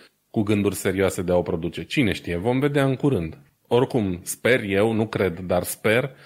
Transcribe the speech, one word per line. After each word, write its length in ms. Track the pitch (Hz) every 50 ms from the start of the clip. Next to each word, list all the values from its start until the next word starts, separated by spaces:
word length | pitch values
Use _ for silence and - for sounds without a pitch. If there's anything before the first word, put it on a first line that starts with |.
| - _ _ _ _ _
cu 120 | - 117
gânduri 320 | 104 101 107 101 101 101 92
serioase 480 | - - 101 92 95 95 92 - -
de 100 | 92 87
a 40 | 87
o 60 | 87
produce. 420 | 85 90 90 82 85 82 - 82 82
Cine 280 | - - 156 131 95
știe, 240 | 82 - - 90 85
vom 220 | 85 92 120 123 131
vedea 260 | 143 143 143 143 135
în 120 | 135 131
curând. 420 | - - 143 131 92 82 80 - - - _ _ _ _ -
Oricum, 520 | 117 120 131 131 - 123 104 95 87 85
sper 400 | - - - - - 110 127 127
eu, 300 | 110 98 95 95 107 113
nu 140 | 113 107 113
cred, 320 | 107 - - 101 92 85 87
dar 240 | 92 90 92 87
sper 480 | 87 - - - - 110 107 123 139 135 - - -